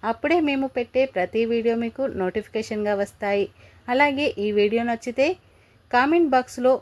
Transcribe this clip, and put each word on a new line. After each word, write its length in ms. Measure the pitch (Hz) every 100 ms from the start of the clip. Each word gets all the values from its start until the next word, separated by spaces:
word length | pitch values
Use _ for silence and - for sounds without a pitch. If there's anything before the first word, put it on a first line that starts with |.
అప్పుడే 340 | 208 226 294 349
మేము 260 | 302 277 269
పెట్టే 360 | 262 240 254 262
ప్రతి 380 | 196 180 220 226
వీడియో 300 | 233 226 233
మీకు 300 | 233 226 269
నోటిఫికేషన్గా 800 | - 185 214 208 220 214 214 208 202
వస్తాయి. 500 | 202 - 208 202 202 _ - - -
అలాగే 380 | 247 294 269 294 -
ఈ 100 | 208
వీడియో 320 | 208 208 226
నచ్చితే 440 | 233 233 247 233 285 370 _ _ _ _ _
కామెంట్ 400 | 240 269 330 330
బాక్స్లో 420 | 254 247 - 247 262